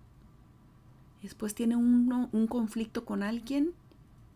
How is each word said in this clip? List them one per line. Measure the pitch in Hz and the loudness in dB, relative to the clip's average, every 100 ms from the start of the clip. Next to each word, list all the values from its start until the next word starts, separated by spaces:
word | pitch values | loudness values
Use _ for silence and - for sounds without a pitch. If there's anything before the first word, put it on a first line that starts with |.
| - - - - - - - - - - - - | -20 -20 -20 -20 -20 -20 -20 -20 -20 -20 -20 -18
Después | 202 - 214 - | -18 -8 -6 -2
tiene | 233 240 | 0 2
uno | 240 240 247 247 247 | 4 4 4 2 0
un | 220 226 | 0 0
conflicto | 240 220 226 220 233 | 0 -2 -4 -6 -6
con | 233 202 | -6 -4
alguien | 202 233 226 277 330 - - - - - - | -4 -4 -2 0 0 -4 -16 -20 -20 -20 -20